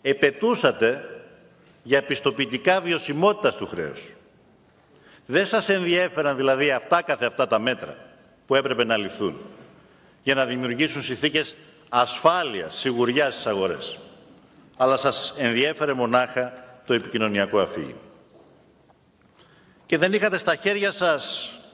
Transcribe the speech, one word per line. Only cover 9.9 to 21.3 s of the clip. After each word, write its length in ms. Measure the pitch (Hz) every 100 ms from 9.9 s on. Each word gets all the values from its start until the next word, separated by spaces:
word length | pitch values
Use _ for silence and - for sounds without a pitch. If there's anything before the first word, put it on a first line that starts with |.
| _ _ _
για 120 | - 135
να 100 | 127
δημιουργήσουν 560 | 127 127 117 156 147
συνθήκες 540 | - 123 147 151 147 - - - -
ασφάλειας, 920 | 123 120 - 160 180 156 101 80 -
σιγουριάς 540 | 135 120 120 131 143
στις 120 | 113 117
αγορές. 540 | 98 95 80 - - - - - - _ - - -
Αλλά 200 | 131 131
σας 360 | 139 - - -
ενδιέφερε 560 | 123 117 143 156 151
μονάχα 600 | 127 120 123 123 127 123 - - - -
το 80 |
επικοινωνιακό 680 | 117 - 117 110 101 95 104
αφήγημα. 420 | 90 87 69 - - - _ - - _ _ _ _ _ _ _ _ _ - _ _ _ _
Και 120 | 160
δεν 160 | 180
είχατε 240 | 208 208 185
στα 180 | - 156
χέρια 360 | 196 202 202
σας 600 | - 180 147 -